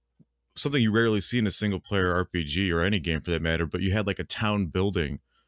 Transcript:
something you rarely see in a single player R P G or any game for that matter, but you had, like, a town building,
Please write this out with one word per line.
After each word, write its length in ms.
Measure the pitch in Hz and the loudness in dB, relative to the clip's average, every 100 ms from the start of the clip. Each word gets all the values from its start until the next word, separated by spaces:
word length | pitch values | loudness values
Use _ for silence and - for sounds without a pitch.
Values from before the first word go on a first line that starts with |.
| _ _ _ _ _ - | _ _ _ _ _ -4
something 260 | 147 139 | 0 2
you 80 | 110 | 2
rarely 280 | 107 113 104 | 4 4 2
see 160 | - 123 | 2 2
in 80 | 107 | 2
a 40 | |
single 280 | - 107 95 | 2 0 -2
player 340 | - 101 92 | -2 0 2
R 100 | 87 90 | 0 0
P 180 | 90 | -2
G 280 | 76 82 98 | -2 -2 0
or 80 | 82 | 2
any 200 | 90 104 | 0 0
game 220 | 76 78 | -2 -4
for 80 | 85 | -2
that 100 | 82 | -2
matter, 240 | 82 80 82 | 0 0 -2
but 160 | 90 | -2
you 100 | 95 | -2
had, 140 | 107 101 | 0 -2
like, 120 | 95 | -4
a 60 | |
town 420 | - - 110 104 87 | -4 -4 -2 0 0
building, 540 | 92 98 90 71 71 _ _ | 0 0 0 -4 -6 _ _